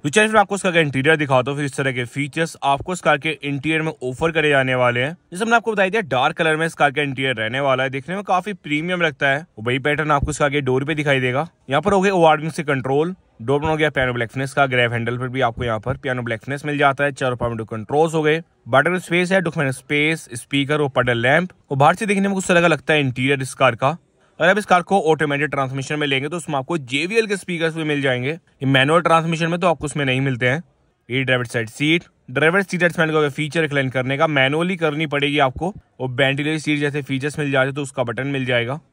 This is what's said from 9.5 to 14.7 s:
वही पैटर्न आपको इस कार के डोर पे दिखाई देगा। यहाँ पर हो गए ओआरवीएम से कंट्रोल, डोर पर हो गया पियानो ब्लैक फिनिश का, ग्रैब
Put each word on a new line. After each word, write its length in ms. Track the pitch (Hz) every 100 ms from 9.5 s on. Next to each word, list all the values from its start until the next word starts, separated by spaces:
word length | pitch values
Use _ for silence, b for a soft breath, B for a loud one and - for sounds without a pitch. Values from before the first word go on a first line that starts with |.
| -
वही 200 | 113 131
पैटर्न 320 | 139 147 151
आपको 200 | 143 139
इस 60 | 147
कार 120 | 147
के 120 | 143
डोर 220 | 131 127 143
पे 100 | 156
दिखाई 240 | 147 135
देगा। 280 | 127 127 165 _ -
यहाँ 120 | 139
पर 120 | 180
हो 80 | 196
गए 80 | 190
ओआरवीएम 400 | 190 160 151 156
से 120 | -
कंट्रोल, 520 | 147 135 127 139 165 190 _ _
डोर 200 | 113 143
पर 60 | 156
हो 80 | 156
गया 120 | 151
पियानो 240 | 143 127
ब्लैक 180 | 120 113
फिनिश 220 | 131 135
का, 120 | -
ग्रैब 260 | 139